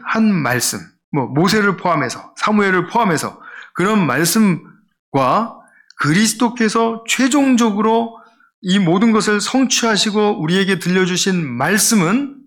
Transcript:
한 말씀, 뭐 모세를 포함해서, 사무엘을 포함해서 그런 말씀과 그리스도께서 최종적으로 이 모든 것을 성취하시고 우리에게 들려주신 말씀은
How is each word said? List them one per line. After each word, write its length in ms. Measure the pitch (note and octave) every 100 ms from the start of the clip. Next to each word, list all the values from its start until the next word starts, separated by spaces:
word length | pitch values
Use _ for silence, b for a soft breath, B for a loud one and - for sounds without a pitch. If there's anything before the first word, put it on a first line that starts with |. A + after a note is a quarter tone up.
한 300 | - A3+ A3
말씀, 440 | F#3+ C3 B2 - G#2 E2 _ _
뭐 160 | D3+ A#2+
모세를 520 | C3 F#3+ A3 G3+ F#3+
포함해서, 560 | F#3 D#3+ B2+ - - -
사무엘을 520 | - G#3+ G3+ F#3 F3+
포함해서 520 | A3+ A3 D3+ A2+ - B B B
그런 340 | - F#3 A3 D#3+
말씀과 1500 | B2+ E3 A3+ G#3 D#3+ - - _ _ _ C#3 C3 E3+ A#3 - B B B B
그리스도께서 1040 | C#3 E3 A3 - A#3+ A#3+ A3 A3+ A3+ A3+ -
최종적으로 1120 | - C4 C#4+ C4+ B3 A#3 G3+ A3 A3+ A#3 B B B B B
이 160 | F3+ F#3+
모든 340 | F3 F#3 A3+
것을 280 | G#3+ G#3 G#3
성취하시고 1000 | G3 C4 C4 - A3+ G#3 G#3+ G#3 G#3 G#3
우리에게 380 | D#3 F3+ F#3+ F#3
들려주신 680 | F3 F#3 F#3 F3+ G3+ F3+ D3+
말씀은 920 | A#2+ D3 G3+ - A3+ E3 A#3 C#4+ -